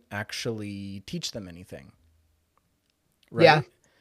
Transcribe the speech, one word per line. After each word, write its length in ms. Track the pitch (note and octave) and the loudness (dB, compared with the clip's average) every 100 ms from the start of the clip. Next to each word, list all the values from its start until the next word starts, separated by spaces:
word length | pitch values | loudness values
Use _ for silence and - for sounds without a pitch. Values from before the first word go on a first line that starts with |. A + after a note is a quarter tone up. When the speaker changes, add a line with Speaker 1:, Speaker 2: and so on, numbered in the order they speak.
| - | -10
Speaker 1:
actually 920 | G#2 G#2+ - B2 A2 G2+ G2+ G2 G2 - | -8 -6 -6 -4 -4 -6 -8 -8 -10 -8
teach 260 | F3 - | -8 -6
them 160 | A#2 F#2 | -8 -12
anything. 440 | E2+ F#2+ D2+ C#2 - - _ _ _ _ _ _ _ _ _ _ _ - | -16 -16 -16 -18 -20 -20 _ _ _ _ _ _ _ _ _ _ _ -6
Right? 160 | - E3 | 6 8
Speaker 2:
Yeah. 160 | D3+ - _ _ _ | 8 4 _ _ _